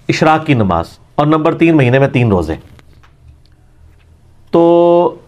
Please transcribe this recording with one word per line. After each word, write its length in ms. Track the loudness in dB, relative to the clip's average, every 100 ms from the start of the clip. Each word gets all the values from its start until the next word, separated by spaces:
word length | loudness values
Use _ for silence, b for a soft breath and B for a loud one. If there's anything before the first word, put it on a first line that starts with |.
| -8
इशराक 360 | -4 0 0 0
की 100 | -2
नमाज। 320 | -2 -2 -6 -12 _ -6
और 100 | -2
नंबर 260 | 0 -2
तीन, 220 | 0 0 2
महीने 240 | 2 0
में 120 | 0
तीन 200 | 0 0
रोजे।" 240 | -2 -2 -8 -14 -20 -20 -20 _ _ -20 -20 _ _ _ _ -20 _ _ _ _ _ -6
तो 680 | 0 2 2 4 2 0 -4